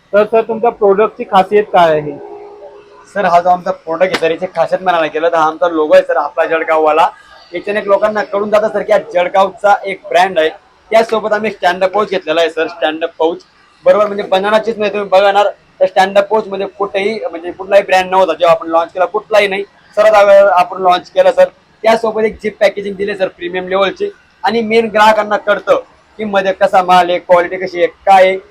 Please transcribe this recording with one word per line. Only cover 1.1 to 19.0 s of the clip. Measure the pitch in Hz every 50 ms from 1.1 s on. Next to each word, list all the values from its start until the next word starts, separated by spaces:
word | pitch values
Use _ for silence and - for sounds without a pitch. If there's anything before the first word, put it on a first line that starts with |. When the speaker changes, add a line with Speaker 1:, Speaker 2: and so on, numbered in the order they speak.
| - - 240
Speaker 1:
खासियत | - - 190 190 190 208 208 208
काय | 208 - 185 175 165 156 151
आहे? | 147 151 143 139 - - - - - - - - - - - - - _ - - - - -
Speaker 2:
सर, | 196 202
हा | 180 170 175
जो | 175 180
आमचा | 180 180 175 190
प्रोडक्ट | 185 185 _ 160 160 165 185 185 170
आहे | -
सर, | 160 160
याची | 165 165 185
खासियत | 180 - 165 160 - 170 190 185
म्हणायला | 185 175 165 160
गेलं | 151 147 156 160 170
तर | 165
हा | 165 156
आमचा | 156 160 156 180 175
लोगो | 170 160 156 151 180
आहे | 185 175
सर, | - 170
आपला | 165 147 147 - 165 165
जळगाववाला. | 160 165 160 156 160 160 160 156 156 151 156 170 196 - - - - - - - _ -
याच्याने | 175 - 202 202 214
एक | 196
लोकांना | 202 202 196 202 214 214 208 196
कळून | 190 - 202 208 208
जातं | 202 214 214 220
सर | 214 208 190
की | - 220
हा | 190
जळगावचा | - - - 175 180 180 185 190 190 190 190 - - 202 202 - -
एक | 196 190 - _ -
ब्रँड | 156 165 180 190 185 165
आहे. | 156 160 - - _ _ _ _ _ _
त्यासोबत | 214 220 226 226 226 220 196 214 208
आम्ही | 208 214 214
स्टँड | 196 - - 180 180 185 190
अप | 185
पाऊच | 185 202 214 196
घेतलेला | - 185 - 156 156 165
आहे | 170 160
सर, | 160 160 160
स्टँड | 160 - - 165 156 156 160 165
अप | 170 - _
पाऊच | 160 165 180 185 - _ _ _ _ _ _ _ _
बरोबर, | 175 185 202 214
म्हणजे | 202 202 202 202
बनाना | - 190 190 190 208 214 220
चिप्स | 214 214 226 202
मध्ये | 208 202 190
तुम्ही | 208 202 190
बघणार | 180 190 202 202 196 196 208 - - - _ _ _ _
तर | 185
स्टँड | 185 - 196 185 190 196 202
अप | 196
पाऊच | - 214 220 202 190
मध्ये | 196 190 196
कुठेही | 196 - - 196 190 - 196 196 208 - - 170 175
म्हणजे | 165 170 165 180
कुठलाही | 165 165 190 190 202 196 190
ब्रँड | 185 185 185 185 185
नव्हता | 185 190 190 165 160
जेव्हा | 156 175 170 165
आपण | 165 165
लॉन्च | 165 165 165 170 165 -
केला, | 185